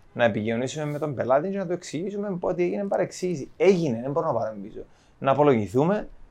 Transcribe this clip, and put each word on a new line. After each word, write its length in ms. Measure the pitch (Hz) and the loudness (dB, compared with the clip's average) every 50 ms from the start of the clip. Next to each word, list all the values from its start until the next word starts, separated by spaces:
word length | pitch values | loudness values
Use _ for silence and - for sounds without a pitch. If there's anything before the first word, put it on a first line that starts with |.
| - - | -20 -10
να 120 | - 120 120 | 0 2 2
επικοινωνήσουμε 600 | 113 104 110 104 113 113 117 131 123 - 156 151 | 2 2 0 -2 -2 -2 -2 -2 -4 -4 -6 -6
με 140 | 147 147 143 | -4 -4 -4
τον 160 | 156 151 131 | -4 -4 -4
πελάτη 360 | 107 110 117 131 147 165 196 | -4 0 2 2 2 2 0
και 60 | 196 | -4
να 100 | 196 185 | -4 -4
του 60 | 170 | -4
εξηγήσουμε 640 | 180 175 - - - 160 190 190 202 202 208 208 185 180 | -6 -6 -6 -8 -8 -6 -6 -6 -6 -6 -6 -4 -4 -4
ότι 220 | 190 190 175 170 | -2 -2 0 0
έγινε 220 | 175 180 202 202 202 | -2 -2 -2 -4 -4
παρεξήγηση. 680 | 202 - - 180 - - - 185 180 170 139 - - - | -2 0 -2 -2 -2 -4 -6 -4 -4 -4 -4 -8 -10 -2
Έγινε, 440 | - 160 190 202 170 165 139 113 113 | 4 4 6 6 6 2 0 0 -2
δεν 80 | 123 139 | -2 -2
μπορώ 140 | 147 165 160 | -2 -2 0
να 60 | 160 | 0
πάρω 220 | 123 113 110 110 110 101 | 0 0 -2 -2 -6 -8
πίσω. 180 | 98 110 113 110 107 _ _ _ _ _ _ - | -12 -12 -14 -14 -16 _ _ _ _ _ _ -2
Να 120 | 127 135 | 0 2
απολογηθούμε 800 | 135 143 147 147 127 110 101 87 101 131 151 170 - - - - - - - - | 4 6 6 6 6 4 2 2 2 2 2 2 2 -2 -4 -8 -16 -20 -20 -20